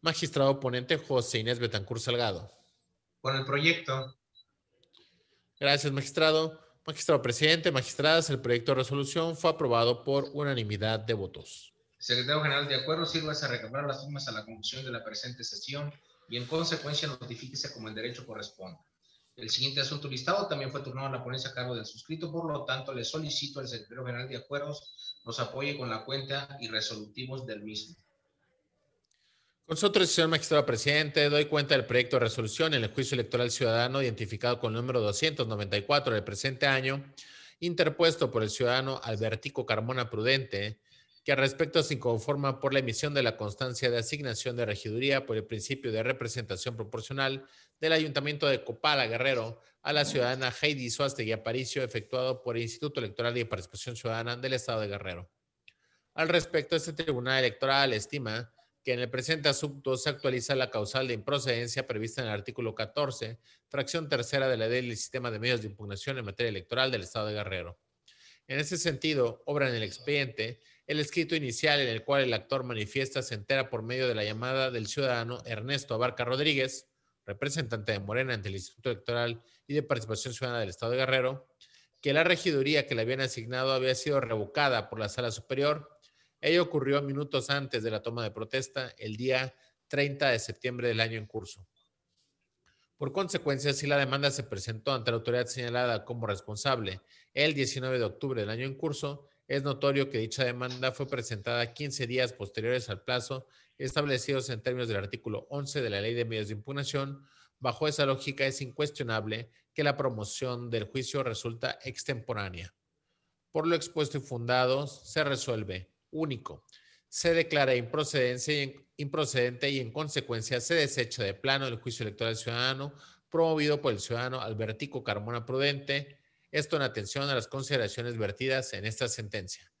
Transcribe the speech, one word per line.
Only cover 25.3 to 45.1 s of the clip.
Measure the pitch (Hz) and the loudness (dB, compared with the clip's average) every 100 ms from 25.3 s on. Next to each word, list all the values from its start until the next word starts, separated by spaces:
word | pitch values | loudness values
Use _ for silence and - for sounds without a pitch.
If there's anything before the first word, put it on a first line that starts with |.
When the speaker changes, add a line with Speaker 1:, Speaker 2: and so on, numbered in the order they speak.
| 117 | -6
Speaker 2:
apoye | 117 131 143 147 | -4 -4 -4 -4
con | 123 | -4
la | 110 127 | -6 -4
cuenta | 139 135 139 139 139 | -6 -4 -6 -6 -10
y | 117 | -4
resolutivos | 110 107 107 104 120 127 131 110 | -4 -4 -6 -12 -10 -8 -8 -8
del | 107 | -10
mismo. | 104 107 - 85 _ _ _ _ _ _ _ _ _ _ _ _ _ _ _ _ - | -8 -10 -10 -18 _ _ _ _ _ _ _ _ _ _ _ _ _ _ _ _ -8
Speaker 1:
Con | 160 | 2
su | 202 | 6
autorización, | 202 180 - 160 | 6 6 6 4
magistrado | 156 - 151 139 | 4 6 4 6
presidente, | 117 - 147 156 147 147 | 2 4 4 4 4 6
doy | 147 | 6
cuenta | 147 151 143 143 | 4 2 4 4
del | 123 | 6
proyecto | 123 120 131 | 4 6 4
de | |
resolución | 117 120 110 - 160 | 4 0 -4 0 2
en | 143 | 4
el | 110 | 2
juicio | - 131 | -2 -2
electoral | 127 110 120 123 | 0 0 0 0
ciudadano | - 120 113 120 135 | 2 2 4 2 2
identificado | 131 113 107 104 120 120 | 0 -2 -6 -2 0 0
con | 117 | 0
el | 110 | -2
número | 123 123 | 0 2
doscientos | 104 101 156 143 117 | 2 2 0 0 -2
noventa | 104 101 104 | -2 0 -2
y | |
cuatro | 101 143 139 | 2 2 4
del | 110 | 0
presente | 92 101 135 131 143 | 0 -4 -4 2 2
año, | 131 131 139 139 - - - - _ | 4 2 -2 -6 -18 -20 -20 -20 _
interpuesto | 175 170 156 147 165 165 135 | -4 2 2 6 6 6 2
por | 113 | 2
el | 107 | 0
ciudadano | - 120 127 135 131 | 2 4 4 2 -4
Albertico | 117 107 110 110 143 - 123 | -4 0 0 -2 -4 -6 0
Carmona | 107 113 131 113 | 0 2 -2 -2
Prudente, | 110 113 135 131 98 104 110 _ _ _ _ | 0 4 2 2 -4 -4 -8 _ _ _ _
que | - | 0
al | 135 | 4
respecto | 135 139 156 160 | 4 4 2 4
se | 147 | 2
inconforma | 135 123 113 127 143 139 135 | 0 0 0 0 0 0 0
por | 139 | 2
la | 135 | 2
emisión | 127 113 151 | 2 -2 0
de | 143 | 2
la | 120 110 | 2 0
constancia | 104 98 131 120 127 | -6 -4 -4 0 2
de | 120 | 2
asignación | 113 147 139 110 127 120 | -2 -4 -4 -4 -4 -2
de | 113 | -2
regiduría | 101 110 110 135 | -2 -2 0 2